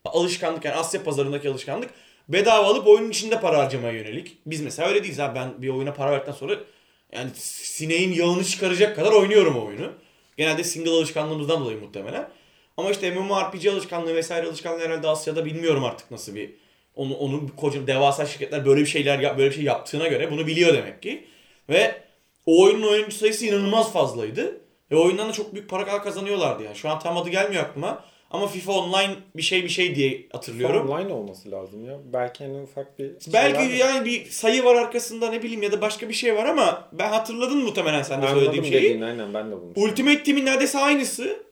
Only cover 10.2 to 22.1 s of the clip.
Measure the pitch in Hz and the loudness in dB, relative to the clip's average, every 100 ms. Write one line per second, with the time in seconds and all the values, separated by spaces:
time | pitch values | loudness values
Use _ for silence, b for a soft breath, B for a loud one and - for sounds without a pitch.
10.2 | b - 156 156 175 160 165 165 156 156 | b -2 -2 0 -4 -4 0 2 2 -2
11.2 | 156 156 147 160 127 107 101 101 101 226 | -4 -4 -2 -2 -2 -6 -10 -12 -8 -10
12.2 | 294 b b b b - 190 202 185 180 | -10 b b b b -6 -2 -2 -2 -4
13.2 | 196 196 185 190 185 196 - 170 165 165 | -2 0 -2 0 0 0 -4 -6 -2 -2
14.2 | - 170 165 156 170 165 165 160 156 151 | -2 -4 -4 -6 -6 -4 -4 -2 0 -2
15.2 | - 156 156 160 165 143 123 - - 117 | -2 -4 -4 -2 0 0 0 -6 -14 -16
16.2 | - 101 - b b b b - 135 135 | -12 -12 -12 b b b b -8 -6 -4
17.2 | 139 143 143 - 147 139 131 131 139 139 | -4 -4 -6 -4 -4 -2 -2 2 4 2
18.2 | 143 - 139 147 139 139 147 160 143 139 | -4 -6 -6 -2 4 4 4 2 2 2
19.2 | 139 127 139 143 143 120 - 165 165 143 | 0 2 2 2 0 -2 -2 -2 0 0
20.2 | 160 147 156 160 170 139 101 - 202 277 | -2 -2 -2 4 4 4 0 -10 -10 -12
21.2 | b b b b - 165 226 - - | b b b b 0 2 2 -2 -16